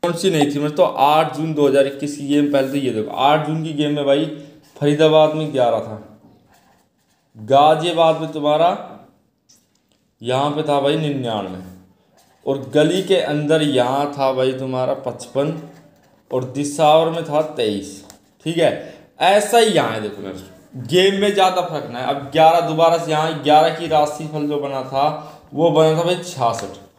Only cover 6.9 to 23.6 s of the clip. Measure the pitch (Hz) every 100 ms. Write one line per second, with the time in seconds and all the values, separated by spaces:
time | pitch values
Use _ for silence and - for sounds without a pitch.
6.9 | _ _ _ _ 113 107 135 147 156 170
7.9 | 165 160 156 156 156 147 151 170 190 -
8.9 | - - _ _ _ _ _ _ _ _
9.9 | _ _ _ 117 127 147 147 156 143 139
10.9 | 160 151 135 120 107 95 92 92 - _
11.9 | _ _ _ _ _ - 135 - 147 160
12.9 | 180 185 185 - 147 147 160 147 127 123
13.9 | 135 143 139 135 127 131 127 131 131 131
14.9 | 135 - 110 - 135 147 165 - - -
15.9 | _ _ _ _ 127 123 131 143 143 151
16.9 | 156 165 165 160 147 156 - 110 101 -
17.9 | - - - _ _ 156 165 151 - -
18.9 | - - _ 170 202 208 233 220 165 120
19.9 | 110 107 98 95 92 - - _ 131 123
20.9 | 175 190 196 202 196 185 180 175 156 113
21.9 | 120 127 139 135 156 160 170 165 156 165
22.9 | 165 151 151 160 156 139 151